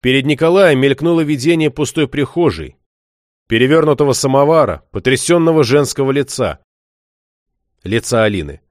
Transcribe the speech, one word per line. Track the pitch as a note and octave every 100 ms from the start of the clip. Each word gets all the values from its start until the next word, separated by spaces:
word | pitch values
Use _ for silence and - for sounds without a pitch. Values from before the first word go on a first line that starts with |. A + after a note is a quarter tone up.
Перед | B2+ C3
Николаем | C3+ C#3+ E3 F3+ F#3+ C#3
мелькнуло | C#3 C3+ E3 E3+
видение | D3+ D3 C3+ E3+ D#3
пустой | D3 D3+ - C#3+
прихожей, | - C#3 - E3+ E2+ C#2 _ _ _ _ _ _ _ _
перевернутого | A2+ B2+ D#3+ D3+ C#3 D3
самовара, | B2+ C#3 C3+ C#3+ D#3+ B2+ D#2 _
потрясенного | G#2 F#2+ C3 - E3+ E3 D#3+
женского | B2+ C#3 C3+ - C3+
лица, | C#3 C3 - A2 D2 _ _ _ _ _ _ _ _ _ _ _ _
лица | F2+ A2+ - A#2
Алины. | A2 G2+ D2+ C#2+ _